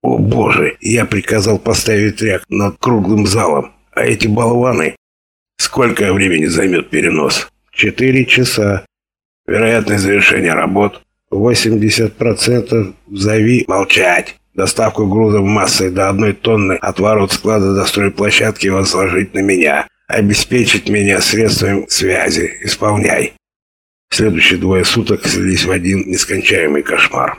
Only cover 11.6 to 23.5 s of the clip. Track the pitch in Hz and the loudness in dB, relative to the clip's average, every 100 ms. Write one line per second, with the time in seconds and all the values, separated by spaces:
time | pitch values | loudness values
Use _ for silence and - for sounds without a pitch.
11.6 | 110 110 107 104 110 - 117 107 - 123 | 0 2 0 0 -2 0 -2 0 0 0
12.6 | - 113 95 - _ 98 101 110 110 123 | 0 -2 -2 -8 _ -4 0 2 2 2
13.6 | - 95 95 107 92 87 - - _ - | 0 -2 0 0 2 0 -4 -16 _ -4
14.6 | 95 - 110 - 104 104 110 104 98 104 | -2 0 -2 0 0 2 2 2 2 0
15.6 | 90 - 95 90 98 98 107 98 - 110 | 0 0 -2 0 0 2 0 0 0 0
16.6 | 95 92 98 92 101 110 98 - 98 107 | 0 -2 -4 0 2 2 0 -2 0 0
17.6 | 98 98 92 - 98 98 101 - 110 104 | 2 0 0 0 -2 0 0 2 0 -2
18.6 | 98 98 95 92 95 90 98 98 98 92 | -2 0 0 -2 0 -2 -2 -2 0 2
19.6 | 78 71 - _ _ - 101 101 - 123 | 2 0 -4 _ _ 0 2 0 0 0
20.6 | 113 104 - 104 101 98 - 104 110 110 | 2 0 0 -2 0 0 0 0 0 0
21.6 | 101 98 - - 95 90 87 80 85 - | 0 -2 -2 -2 0 0 0 -2 -4 -6
22.6 | 104 - 107 104 92 82 73 - _ | -8 -2 0 0 0 0 -4 -8 _